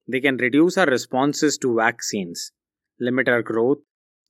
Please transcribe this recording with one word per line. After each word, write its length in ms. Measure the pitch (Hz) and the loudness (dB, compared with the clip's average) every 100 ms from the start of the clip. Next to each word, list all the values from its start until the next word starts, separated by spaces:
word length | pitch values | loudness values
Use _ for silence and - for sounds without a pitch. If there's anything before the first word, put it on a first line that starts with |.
| - | -8
They 120 | 127 | -4
can 180 | 139 127 | -2 0
reduce 400 | 123 139 170 185 | 0 2 2 2
our 80 | 165 | 2
responses 720 | 123 - 127 143 143 151 - | 0 -2 -2 0 0 0 0
to 180 | 135 113 | -2 0
vaccines, 760 | 113 117 - 107 87 85 - _ _ _ _ - | 0 -2 -6 -8 -8 -10 -16 _ _ _ _ -8
limit 300 | 123 127 127 | -4 0 2
our 140 | 120 | 0
growth, 380 | 113 113 120 143 - _ _ _ _ | 0 0 2 0 -4 _ _ _ _